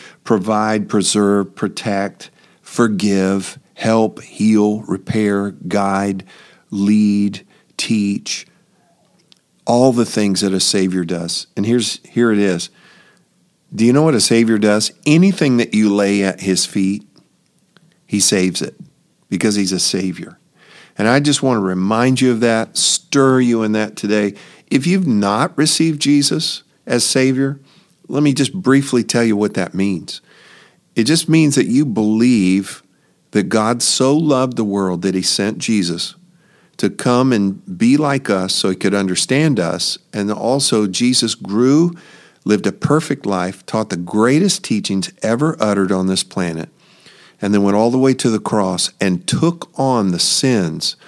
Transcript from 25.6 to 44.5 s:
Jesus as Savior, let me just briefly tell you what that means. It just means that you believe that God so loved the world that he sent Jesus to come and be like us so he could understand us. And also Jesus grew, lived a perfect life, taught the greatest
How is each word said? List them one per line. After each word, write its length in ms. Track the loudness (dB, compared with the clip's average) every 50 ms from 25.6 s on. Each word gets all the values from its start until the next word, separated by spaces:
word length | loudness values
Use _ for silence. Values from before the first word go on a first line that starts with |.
| 0 0 2 0 0 0 0 -2
Jesus 600 | 0 2 2 2 2 0 -2 -2 -4 -6 -8 -10 _ _ _ _ -8
as 200 | -4 -2 -2 0
Savior, 540 | 0 0 2 2 2 2 0 0 -2 -4 -6 -12 _ _ _ _ _ _ _ _ -6
let 120 | -2 0
me 120 | 0 2 2
just 200 | 0 -2 -2 -4
briefly 500 | -4 0 2 2 2 2 2 0 -2 0
tell 200 | 0 0 0 2
you 140 | 2 2 0
what 160 | 0 -2 -2
that 200 | -4 -6 -4 -2
means. 480 | -2 -2 -2 -2 -4 -6 -10 -16 -16 _ _ _ _ -20 -20 -20 -20 -20 _ _ _ _ _ -2
It 120 | -2 0
just 240 | 2 2 0 2 2
means 260 | 4 4 4 4 2
that 120 | 2 0 2
you 180 | 2 0 2
believe 960 | 0 0 0 0 0 2 2 4 4 4 4 4 2 2 0 0 -4 -10 -18 _ _ _ _ _ _ _ _ _ _
that 120 | -2 -2 0
God 380 | 0 0 0 0 0 -2 -2
so 340 | -2 -2 0 0 2 2 2
loved 420 | 2 2 2 2 2 0 -2 -2 -4
the 80 | -4
world 360 | -2 -2 -2 -2 -2 -2 -2 -2
that 120 | -2 -2
he 60 | -2
sent 380 | -2 -2 -2 -2 -2 -2 -4 -4
Jesus 560 | -4 -2 0 0 0 -2 -4 -6 -8 -10 -12 _ _ _ _ _ _ _ _ _ _ _ _
to 140 | -4 -4 -4
come 420 | -4 -2 -2 0 2 2 2 2
and 460 | 2 2 0 0 -2 -6 -10 -12 -6 0
be 180 | 2 2 4
like 340 | 4 2 0 -2 -2 -2 -2
us 240 | -2 -2 -2 -2 -4
so 160 | -2 -2 -2
he 60 | -2
could 180 | -2 -2 -2 0
understand 680 | 0 0 -2 -2 -2 -2 0 0 2 2 2 2 0
us. 360 | 0 -2 -2 -4 -6 -6 -8 -10 _ _
And 180 | -8 -6 -4 -4
also 580 | -4 -4 -2 -2 0 0 0 0 0 0 0 0
Jesus 480 | -2 0 0 0 2 2 0 -2 -4
grew, 580 | -6 -8 -4 -2 2 2 4 4 4 2 2 0 -6 -16 -20 -20 -20 -20 -20 _ _ -2
lived 240 | 0 0 0 0 -2
a 60 | -4
perfect 520 | -4 -2 0 0 0 0 -2 -6 -6 -4
life, 400 | -4 -4 -2 -2 -4 -6 -10 -12
taught 240 | -6 -4 -4 -4 -4
the 80 | -6 -8
greatest 640 | -6 -4 0 2 2 4 4 4 2 2